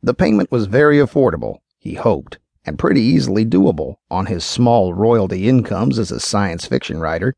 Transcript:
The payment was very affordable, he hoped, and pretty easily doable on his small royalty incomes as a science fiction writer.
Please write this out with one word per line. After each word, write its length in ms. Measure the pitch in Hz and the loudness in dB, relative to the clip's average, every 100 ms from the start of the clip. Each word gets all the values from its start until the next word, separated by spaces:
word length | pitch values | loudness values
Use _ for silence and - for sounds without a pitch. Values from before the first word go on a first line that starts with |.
The 120 | - | -2
payment 380 | 131 185 220 - | 0 2 2 0
was 160 | 123 104 | -2 0
very 300 | 117 147 147 | 2 4 4
affordable, 600 | 139 - 127 80 55 - _ _ | 2 2 0 0 -8 -10 _ _
he 160 | - - | -14 -4
hoped, 420 | 120 85 67 - _ _ | -2 -2 -4 -20 _ _
and 140 | - 76 | -10 -4
pretty 240 | - - | 0 2
easily 420 | 113 - 131 98 | 4 2 2 0
doable 520 | 113 95 - 80 65 - _ | 2 2 2 0 -6 -10 _
on 160 | 90 92 | -6 -4
his 180 | 90 - | -6 -6
small 480 | - 123 117 92 | 0 2 4 2
royalty 560 | 87 110 117 95 92 101 | 0 2 2 0 -2 2
incomes 480 | 127 113 95 113 123 | 2 2 -2 -2 -2
as 140 | 104 | -4
a 80 | - | -6
science 460 | - 104 98 85 - | -4 -2 -2 -4 -4
fiction 340 | 64 - 78 | -4 -4 -6
writer. 340 | 80 82 101 | -4 -2 -4